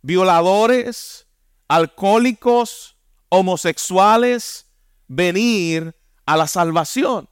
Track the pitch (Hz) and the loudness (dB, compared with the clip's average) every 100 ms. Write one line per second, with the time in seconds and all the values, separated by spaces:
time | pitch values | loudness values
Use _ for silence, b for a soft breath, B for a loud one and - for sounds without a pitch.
0 | 131 180 185 170 175 196 226 254 240 233 | -2 0 2 2 2 2 2 0 -2 -12
1 | - - _ _ _ _ _ 160 160 - | -16 -20 _ _ _ _ _ 0 0 -2
2 | 196 220 240 226 247 240 233 - - _ | 0 2 2 0 0 0 -2 -10 -20 _
3 | _ _ _ 185 185 180 175 160 - 185 | _ _ _ 0 2 -2 -4 -4 -2 2
4 | 202 220 247 240 - - _ _ _ _ | 4 4 2 -2 -8 -16 _ _ _ _
5 | _ 127 175 180 233 220 170 160 165 - | _ -2 -2 0 0 0 -2 -4 -6 -14
6 | _ _ - 156 156 185 170 160 151 254 | _ _ -2 0 0 0 0 0 -2 -2
7 | 302 226 - | -2 -4 -8